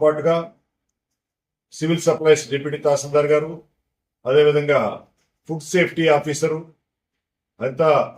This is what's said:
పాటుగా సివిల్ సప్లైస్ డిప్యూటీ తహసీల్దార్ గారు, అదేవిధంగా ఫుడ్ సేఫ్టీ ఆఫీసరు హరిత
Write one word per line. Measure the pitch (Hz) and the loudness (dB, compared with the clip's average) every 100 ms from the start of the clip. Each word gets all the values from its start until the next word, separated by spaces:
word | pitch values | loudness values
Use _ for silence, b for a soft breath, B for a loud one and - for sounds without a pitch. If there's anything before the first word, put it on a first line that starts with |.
పాటుగా | 151 151 165 165 165 _ _ _ _ _ _ _ _ _ _ _ _ | 0 0 -2 -2 -4 _ _ _ _ _ _ _ _ _ _ _ _
సివిల్ | - 160 170 165 | -8 -2 0 0
సప్లైస్ | 156 156 147 - | 2 4 2 2
డిప్యూటీ | 139 147 147 | -6 -6 -4
తహసీల్దార్ | 147 143 143 147 147 | 0 0 0 0 2
గారు, | 151 156 170 _ _ _ _ _ _ 123 | 0 0 -12 _ _ _ _ _ _ 0
అదేవిధంగా | 143 147 147 147 139 113 - - _ _ _ - | 4 4 2 0 0 0 -8 -16 _ _ _ -12
ఫుడ్ | 160 - | -10 -4
సేఫ్టీ | 185 170 - 160 147 | -2 0 0 2 2
ఆఫీసరు | 151 143 160 160 165 _ _ _ _ _ _ _ _ _ | 0 -4 -4 -4 -10 _ _ _ _ _ _ _ _ _
హరిత | 120 131 160 143 - | -8 0 2 2 0